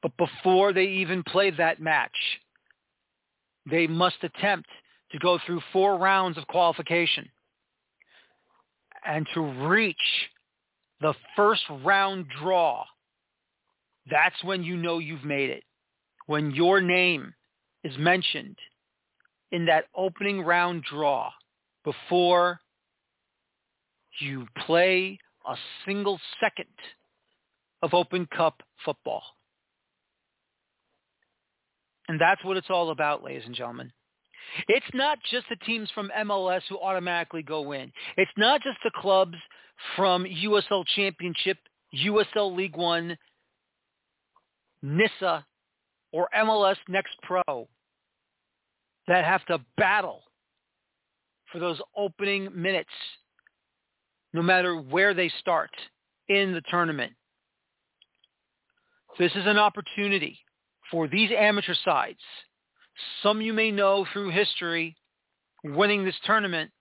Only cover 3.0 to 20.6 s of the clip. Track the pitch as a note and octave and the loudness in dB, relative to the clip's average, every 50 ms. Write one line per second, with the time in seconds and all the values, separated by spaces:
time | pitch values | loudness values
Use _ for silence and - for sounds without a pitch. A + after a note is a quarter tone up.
3 | _ _ _ _ _ _ _ _ _ _ _ _ _ D3 C#3+ E3 E3+ D#3+ D#3+ E3 | _ _ _ _ _ _ _ _ _ _ _ _ _ -4 0 0 0 2 2 2
4 | F3+ F#3 E3 - - D#3+ _ - - G3+ G3+ F3 D#3 _ - - _ _ _ _ | 2 2 0 -2 -8 -10 _ -2 0 0 0 0 -4 _ -20 -20 _ _ _ _
5 | _ _ - - C3 F3+ F3+ E3+ - - F3 E3+ C#3+ - - F#3+ F#3+ G3+ G3+ F3+ | _ _ -12 -2 2 2 2 2 0 -4 -6 -6 -6 -2 2 2 4 4 4 4
6 | F3+ F#3+ G3 F#3+ F#3 F#3 E3 D#3 D3+ _ - F3 F3 E3+ D#3+ - D#3+ - E3 E3+ | 4 4 4 4 2 0 -2 -6 -10 _ 2 4 4 4 2 0 -4 -2 0 2
7 | E3+ D#3 - - - - _ _ _ _ _ _ _ _ _ _ _ _ _ _ | 2 2 0 -2 -6 -12 _ _ _ _ _ _ _ _ _ _ _ _ _ _
8 | _ _ _ _ _ _ _ _ _ _ _ _ _ _ _ _ _ _ - - | _ _ _ _ _ _ _ _ _ _ _ _ _ _ _ _ _ _ -20 -14
9 | - - D3+ D#3 D#3 - - E3+ D#3+ D3 C3 B2+ C3+ D#3 F#3 G#3+ A3+ G3+ D#3+ - | -8 -6 -4 -4 -4 -4 -4 -4 -4 -4 -4 -4 0 2 4 4 4 2 0 -2
10 | - - - - - - _ _ _ _ _ _ _ _ _ _ _ _ _ _ | -2 0 0 -2 -2 -6 _ _ _ _ _ _ _ _ _ _ _ _ _ _
11 | D3 D#3 C#3+ - - - - - G#3 G#3 A3 - - - D#3 C#3 C3 E3 G3 G3 | -2 -2 -2 -2 -6 -10 0 4 4 4 4 2 0 -4 -10 -4 0 2 2 4
12 | G3 G3 G3 F#3+ F3+ C#3 B2+ C#3 D#3 F3+ F#3 F3+ E3+ D#3 B2 - - - _ _ | 2 0 -2 -4 -8 -10 -10 -6 -2 2 2 4 4 2 0 -2 -8 -12 _ _
13 | _ _ _ _ _ _ _ _ _ _ _ _ _ _ _ _ _ _ _ _ | _ _ _ _ _ _ _ _ _ _ _ _ _ _ _ _ _ _ _ _
14 | _ B2+ D#3 D3+ D#3+ F3+ - - - F3 G3 F#3 F3 E3 F3+ F3 E3 E3+ E3+ E3 | _ -2 2 2 2 2 0 -2 -6 -4 -4 -4 -2 -4 -4 -4 -2 -2 -2 -4
15 | E3 D3 E3 D3 B2+ D3 C#3+ C#3 C#3 C3 C3 - - _ _ _ _ _ _ _ | -4 -8 -10 -10 -6 -6 -2 -2 -2 -2 -4 -8 -12 _ _ _ _ _ _ _
16 | _ _ _ _ - - D3+ D3+ D3+ D3+ C#3 C3+ E3+ F3 F#3+ G3 F#3 F3 F3+ F3+ | _ _ _ _ -8 -4 -2 -2 0 -2 0 2 4 4 4 4 4 4 2 4
17 | F3+ F3+ F3 D3 C3 - - _ _ _ _ _ _ _ _ _ _ D3+ C3 C3 | 4 2 2 -2 -6 -12 -18 _ _ _ _ _ _ _ _ _ _ -10 -6 0
18 | D3 E3+ F3+ F#3+ F3+ - - D3+ B2 - - - - - _ _ _ _ _ _ | 2 4 4 4 2 -2 -4 -4 -8 -12 -18 -20 -20 -20 _ _ _ _ _ _
19 | _ _ _ _ _ _ _ _ _ _ - F3 E3+ E3 D#3+ D#3 - - _ - | _ _ _ _ _ _ _ _ _ _ -4 -2 2 4 4 4 2 0 _ -4
20 | F#3 F#3+ E3+ - G3+ G3+ G3+ G3 F3 D#3+ F3 F3 | -2 -2 -2 -2 -4 -2 -2 -2 0 2 2 4